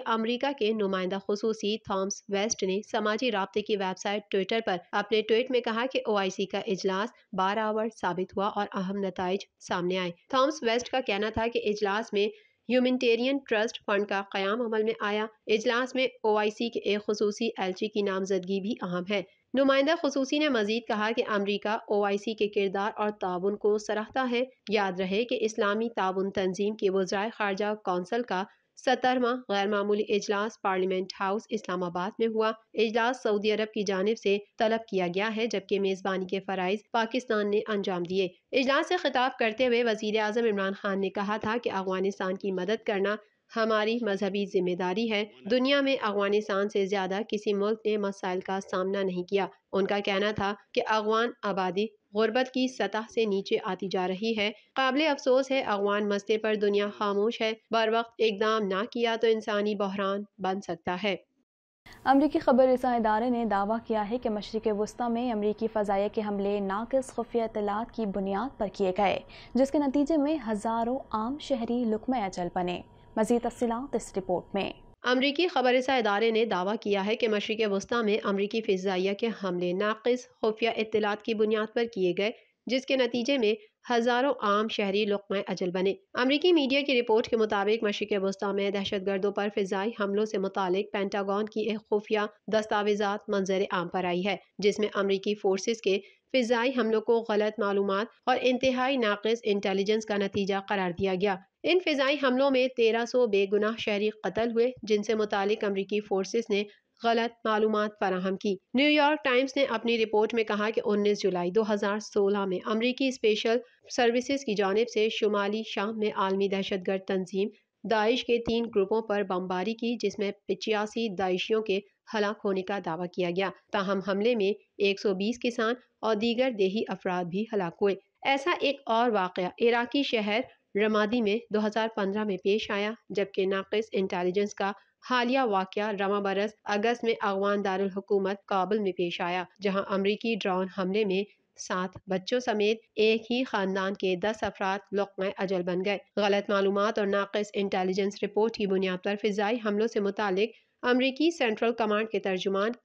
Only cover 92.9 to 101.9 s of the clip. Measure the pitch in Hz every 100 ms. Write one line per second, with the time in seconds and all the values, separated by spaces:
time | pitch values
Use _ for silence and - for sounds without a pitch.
92.9 | 208 208 208 - 202 190 190 202 190 175
93.9 | 190 175 175 196 180 - - 202 196 208
94.9 | 208 196 196 208 208 196 190 214 220 202
95.9 | 196 - _ _ 262 226 240 247 247 220
96.9 | 220 214 233 226 208 214 214 202 202 196
97.9 | 196 233 - - 254 254 254 262 254 254
98.9 | 277 220 202 220 233 220 202 202 196 196
99.9 | 220 220 202 196 208 196 196 196 208 180
100.9 | 175 190 185 202 185 - _ - 359 359